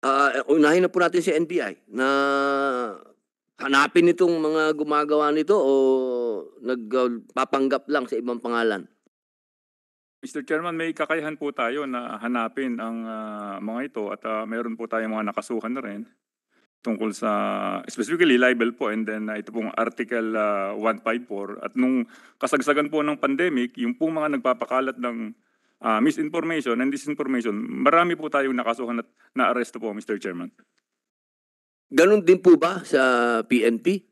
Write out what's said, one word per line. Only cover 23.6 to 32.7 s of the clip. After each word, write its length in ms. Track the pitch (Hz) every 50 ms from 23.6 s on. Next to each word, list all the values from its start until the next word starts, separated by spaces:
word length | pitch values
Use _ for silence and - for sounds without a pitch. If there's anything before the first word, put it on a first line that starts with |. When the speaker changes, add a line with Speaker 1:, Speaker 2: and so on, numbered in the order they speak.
| 123 123 _ -
Speaker 2:
yung 160 | 120 117 123
pong 240 | - 160 160 160 160
mga 200 | 151 151 143 135
nagpapakalat 600 | 117 131 127 120 123 - 123 131 135 131 127 123
ng 320 | 123 123 117 113 110 107 113 _ _ _ _ _ _ _ _ _ -
ah, 160 | 110 110 107
misinformation 800 | 117 156 147 - 156 151 151 170 156 165 165 156 131 127 117 117
and 160 | 127 135 139
disinformation, 580 | 135 - - 147 139 147 135 135 123 113 117 101 104 117 - - 131 131
marami 320 | 139 160 165 175 175 170
po 160 | 156 156 151
tayong 240 | - 143 135 135 131
nakasuhan 480 | 123 120 113 113 117 127 117 120 117 113
at 60 | _ _ _ _ _ _
naaresto 480 | 135 127 - 120 123 120 - - 120 113
po, 80 | 110
Mister 260 | 101 104 - - 107
Chairman. 380 | 98 - 104 90 87 87 87 _ _ _ _ _ _ _ _ _ _ _ _ _ _ _ _ _ _ _ _ _ _ _ _ _ _ _ _ -
Speaker 1:
Ganun 320 | - 160 190 208 214 180
din 160 | 165 185 185
po 160 | - 180 170
ba 240 | 147 151 170